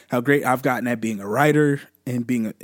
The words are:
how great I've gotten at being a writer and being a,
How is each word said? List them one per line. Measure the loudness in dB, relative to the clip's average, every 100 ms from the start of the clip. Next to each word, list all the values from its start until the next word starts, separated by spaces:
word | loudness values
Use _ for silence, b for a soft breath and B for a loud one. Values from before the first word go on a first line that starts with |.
| B
how | -2
great | 2 2
I've | 2 0
gotten | 0 -2 -4
at | -4
being | -4 -6
a | -4
writer | 2 4 4 2 0 -6 _ -6
and | -6 -2
being | -2 -2
a, | -8